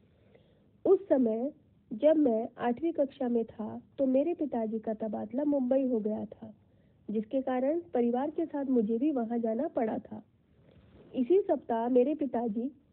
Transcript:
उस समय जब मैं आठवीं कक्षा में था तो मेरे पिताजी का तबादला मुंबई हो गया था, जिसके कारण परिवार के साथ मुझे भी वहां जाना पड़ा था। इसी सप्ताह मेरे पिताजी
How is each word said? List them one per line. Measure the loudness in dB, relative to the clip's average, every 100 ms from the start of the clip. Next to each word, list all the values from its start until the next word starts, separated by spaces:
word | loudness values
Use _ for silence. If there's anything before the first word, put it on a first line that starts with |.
| _ _ _ -20 _ _ _ _
उस | 2 2 4
समय | 2 4 0 -4 -8 _ _ _
जब | 2 4 6
मैं | 4 2 -2 -4
आठवीं | -4 -2 -2
कक्षा | -2 -2 -2 -2
में | 0
था | -2 -6 -10 -10 -12 -2
तो | 2
मेरे | 2 0
पिताजी | -2 -4 -4 -4 -4
का | -6
तबादला | -6 -6 -6 -6 -2
मुंबई | 0 0 2 2 2
हो | 0
गया | -2 -4
था, | -8 -14 -18 -20 _ _ _ _ -6
जिसके | -6 -2 -4
कारण | -2 -2 0 -2 -2
परिवार | 0 2 0 -2
के | -4 -4
साथ | -4
मुझे | 0 2 2 0
भी | 0
वहां | 0 -2 -2
जाना | -2 -2 -2
पड़ा | -2 -2 -4
था। | -8 -16 -18 _ _ _ _ -20 -20 -20 -8
इसी | -4 2 4
सप्ताह | 4 -2 0 -2 2
मेरे | 4 4
पिताजी | 0 -2 -2 -2 -2 -6 -10 _